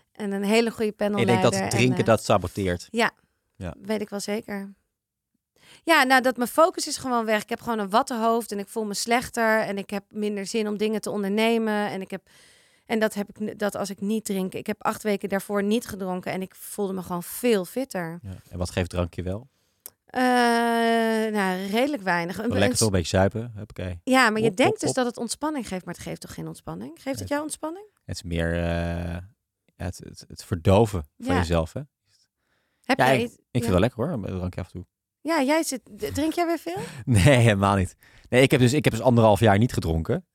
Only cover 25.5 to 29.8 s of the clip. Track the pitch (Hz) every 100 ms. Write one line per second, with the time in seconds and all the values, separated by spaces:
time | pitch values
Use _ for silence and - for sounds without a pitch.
25.5 | 302 202 185 180 - 165 160 - - 160
26.5 | 160 - 170 254 330 269 269 - 285 302
27.5 | - 311 370 427 _ - 95 87 85 82
28.5 | 85 85 85 85 85 85 87 95 _ _
29.5 | _ _ -